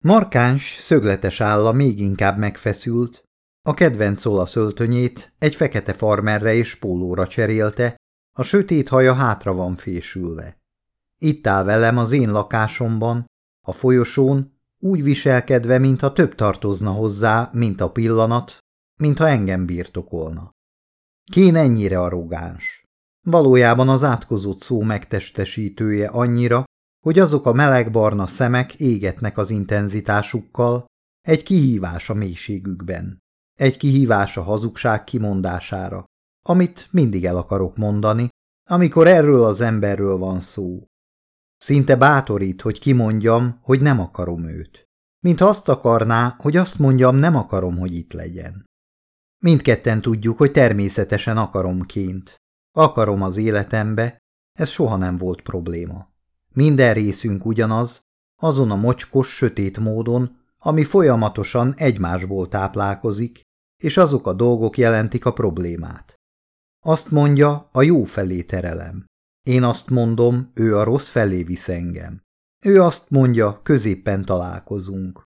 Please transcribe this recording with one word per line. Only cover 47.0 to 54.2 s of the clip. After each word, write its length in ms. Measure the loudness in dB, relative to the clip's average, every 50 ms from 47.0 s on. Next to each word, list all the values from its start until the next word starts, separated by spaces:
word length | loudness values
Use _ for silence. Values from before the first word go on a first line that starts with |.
| 4 4 4
nem 200 | 4 2 2 2
akarom, 420 | 0 0 -2 -4 -4 -4 -4 -4
hogy 160 | -4 -6 -6 -8
itt 200 | -8 -12 _ -16
legyen. 520 | -14 -14 -14 -14 -14 -14 -16 -18 -18 -20 _ _ _ _ _ _ _ _ _ _ _ _ _ _ _ 2
Mindketten 580 | 4 4 4 4 2 0 2 0 -2 -2 0
tudjuk, 360 | 0 -2 -2 0 -2 -4 2
hogy 140 | 2 2 4
természetesen 840 | 6 4 4 4 4 0 -2 -2 -2 -4 -2 -2 -2 -4 -2 -2 -2
akarom 440 | -2 -2 -2 -4 -4 -4 -4 -4 -6
Ként. 540 | -8 -8 -8 -8 -6 -6 -8 -10 -14 -18 -20 _ _ _ _ _ _ _ _
Akarom 440 | 2 2 4 4 0 0 0 0 -2
az 160 | -2 -4 -4
életembe, 800 | -2 -2 -2 -2 -2 -2 -2 -4 -4 -2 -2 -2 -2 -4 -4 -6 _